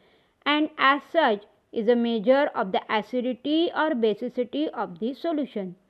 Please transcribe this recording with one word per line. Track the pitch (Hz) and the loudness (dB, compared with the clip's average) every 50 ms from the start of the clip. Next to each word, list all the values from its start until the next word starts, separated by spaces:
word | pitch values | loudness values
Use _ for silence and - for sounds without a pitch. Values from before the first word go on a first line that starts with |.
| _ _ _ _ _ _ _ _ _ | _ _ _ _ _ _ _ _ _
and | 277 294 302 311 302 - - - - | 0 0 2 0 -2 0 2 4 4
as | 285 285 - - - | 4 2 -2 -2 0
such | 330 302 247 208 202 - _ _ _ _ _ | 2 2 2 2 -2 -6 _ _ _ _ _
is | - - 196 233 | -8 -2 2 2
a | 240 | 2
measure | 240 233 233 233 226 185 247 262 277 294 - - | 2 2 0 -2 0 2 4 4 4 2 0 0
of | 247 220 190 | -2 -2 -2
the | 214 - - - 220 214 | -2 -4 -2 -2 -2 -2
acidity | 208 - 254 254 226 254 240 - - 285 302 320 339 247 - | -2 -2 -4 -2 -2 -2 -6 -4 -2 0 0 2 0 0 0
or | 247 311 311 311 | 0 0 0 2
basicity | 233 226 214 202 - 240 240 - 247 240 - - 285 311 - - | 2 2 0 0 -2 -4 -6 -4 -4 -4 -4 -4 -4 -4 -4 -4
of | 233 202 185 180 165 | -6 -6 -8 -6 -6
the | 220 247 277 - - | -6 -6 -6 -4 -4
solution. | 330 320 294 262 - - 214 190 180 180 - _ | -2 -2 -2 -4 -4 -6 -8 -8 -8 -12 -16 _